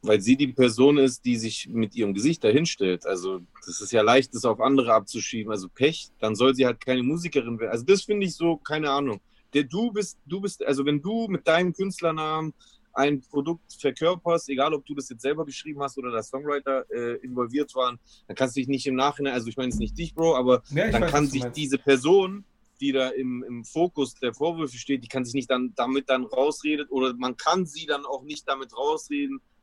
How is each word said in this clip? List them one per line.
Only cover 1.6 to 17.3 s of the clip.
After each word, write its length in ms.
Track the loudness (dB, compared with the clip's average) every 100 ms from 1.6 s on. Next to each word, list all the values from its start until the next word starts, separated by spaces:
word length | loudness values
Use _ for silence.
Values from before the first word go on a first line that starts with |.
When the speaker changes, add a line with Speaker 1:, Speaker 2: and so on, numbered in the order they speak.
| -6
Speaker 1:
mit 280 | -4 -2 -2
ihrem 180 | -2
Gesicht 320 | 2 0 2 4
dahinstellt. 600 | 4 2 0 0 0 -2
Also, 360 | -4 -4 -8 -10 -20 -14
das 160 | -10
ist 100 | 0
ja 120 | 2
leicht, 300 | 6 4 4
das 120 | -2 -2
auf 160 | 2
andere 320 | 2 4 4
abzuschieben. 580 | 2 2 -8 -6 -6 -6
Also 160 | -6 -8
Pech, 440 | 0 0 0 -14 _
dann 160 | -4 4
soll 200 | 4 4
sie 100 | 2
halt 140 | 0
keine 240 | -2 0
Musikerin 560 | 0 -2 -2 -2 -2 -6
werden. 120 | -4
Also, 120 | -2
das 200 | 4 4
finde 220 | 4 -2 -2
ich 100 | 0
so, 200 | 0 0
keine 340 | -2 -2 0
Ahnung. 280 | 0 -2 -6 _ _ _
Der, 100 | 0
du 280 | 0 -2 -2
bist, 260 | -2 -6 -10 -10
du 160 | -6
bist, 220 | -6 -4
also 220 | -2 0 0
wenn 160 | 0
du 260 | 0 -2 -2
mit 180 | -2 2
deinem 240 | 4 2
Künstlernamen 800 | 0 -6 -2 -2 -2 -2 -4 -6 -12 _ _ _
ein 280 | 0 0 0
Produkt 520 | _ -4 -2 -6 _ -4
verkörperst, 680 | -4 0 0 0 0 0 0
egal 240 | -2 0
ob 120 | -2 -6
du 80 |
das 140 | -10 -10
jetzt 120 | -6
selber 240 | -4 -4 -6
geschrieben 360 | -10 -12 -8
hast 160 | -8 -6
oder 140 | -6
der 100 | -6
Songwriter, 640 | -6 -8 -4 -4 -2 -4 -4
äh, 240 | -6 -4 -6
involviert 500 | -6